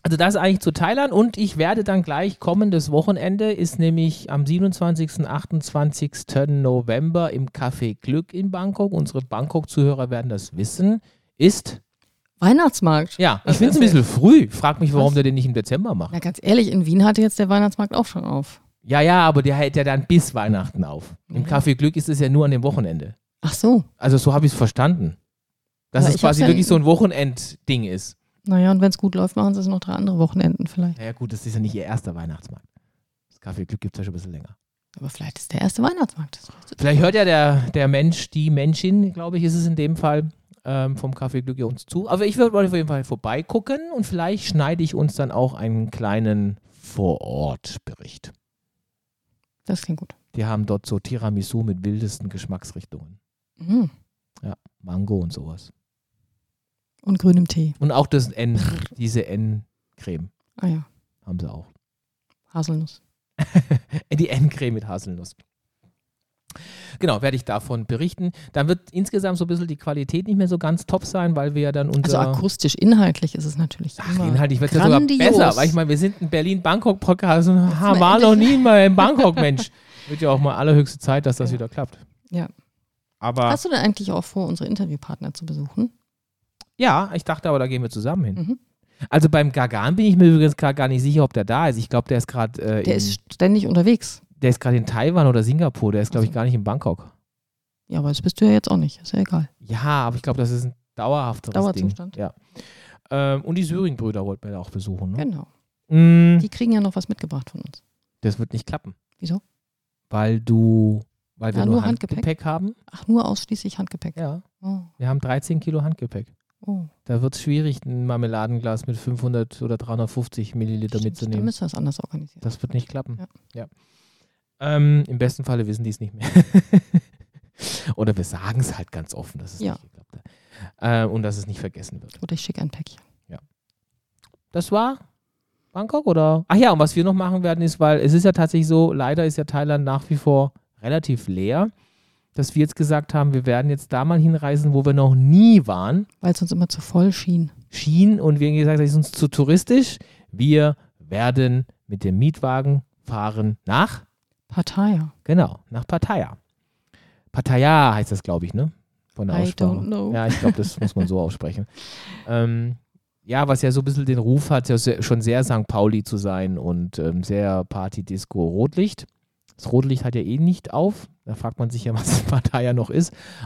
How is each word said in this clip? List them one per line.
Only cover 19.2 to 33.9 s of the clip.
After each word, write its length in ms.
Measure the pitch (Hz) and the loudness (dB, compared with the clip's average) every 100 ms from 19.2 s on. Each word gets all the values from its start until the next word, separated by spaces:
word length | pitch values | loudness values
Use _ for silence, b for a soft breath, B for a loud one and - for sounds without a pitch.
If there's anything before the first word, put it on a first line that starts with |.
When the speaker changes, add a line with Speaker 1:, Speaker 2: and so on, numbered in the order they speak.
| 165 | 6
Speaker 1:
aber 160 | 147 | 4
der 140 | 135 139 | 2 0
hält 200 | 143 147 | 0 0
ja 80 | |
dann 220 | 143 135 - | 0 -2 4
bis 280 | 170 - | 4 4
Weihnachten 500 | 120 104 101 - - | -4 0 -2 -2 -6
auf. 320 | 82 76 - - _ | -6 -8 -14 -20 _
Im 140 | - | -6
Speaker 2:
Ja. 140 | 156 139 | -2 0
Speaker 1:
Café 160 | 147 | 2
Glück 220 | 127 147 160 | 2 0 0
ist 120 | 151 | -2
es 120 | 143 | 0
ja 80 | 135 | 2
nur 160 | 143 | 4
an 80 | 147 | 4
dem 100 | 127 | 2
Wochenende. 540 | 139 143 95 80 71 - _ _ | 0 -2 -2 -4 -10 -16 _ _
Speaker 2:
Ach 100 | 160 | -6
so. 320 | - 220 240 - _ | 0 4 4 2 _
Speaker 1:
Also 180 | 135 131 | 2 4
so 160 | 147 | 4
hab 120 | 143 | 4
ich's 100 | 151 | 2
verstanden. 640 | - 117 - 139 175 85 - _ _ _ _ _ _ _ | 2 0 2 0 0 -4 -8 _ _ _ _ _ _ _
Dass 140 | 127 | 2
Speaker 2:
Ja, 60 | - | 4
Speaker 1:
es 40 | |
Speaker 2:
ich 80 | 143 | 4
hab's 80 | 156 | 4
Speaker 1:
quasi 120 | 151 | 4
Speaker 2:
ja 40 | 254 | 4
Speaker 1:
wirklich 160 | 170 180 | 4 4
Speaker 2:
n- 20 | |
Speaker 1:
so 80 | 165 | 4
ein 80 | |
Wochenendding 1000 | 147 170 208 143 139 123 - - - 127 | 6 4 4 2 -4 -4 -14 -10 -2 -2
ist. 300 | 107 92 - _ _ _ | -2 -6 -10 _ _ _
Speaker 2:
Naja, 260 | - 185 185 | 0 4 4
und 100 | 190 | 4
wenn's 160 | 196 - | 2 2
gut 180 | 196 | -2
läuft, 220 | 185 185 - | 0 -2 0
machen 160 | 202 | 0
sie 80 | 196 | 0
es 60 | 190 | -2
noch 140 | 190 | -4
drei 120 | 185 | -4
andere 240 | - 202 175 | -4 -2 0
Wochenenden 480 | 165 - 165 - 165 | 0 2 0 0 -4
vielleicht. 280 | - 175 143 | -2 -4 -4
Speaker 1:
Na 80 | |
ja, 80 | 113 | -10
gut, 220 | 117 120 | -8 -8
das 100 | 110 | -8
ist 80 | 117 | -6
ja 80 | 110 | -4
nicht 140 | 107 | -4
ihr 100 | 104 | -4
erster 300 | 82 113 95 | -6 -6 -6
Weihnachtsmarkt. 500 | 85 82 78 - - _ _ _ _ _ _ _ | -10 -10 -12 -16 -20 _ _ _ _ _ _ _
Das 140 | _ | _
Café 240 | 98 92 87 | -14 -12 -10
Glück 120 | 107 | -8
gibt's 160 | 101 | -10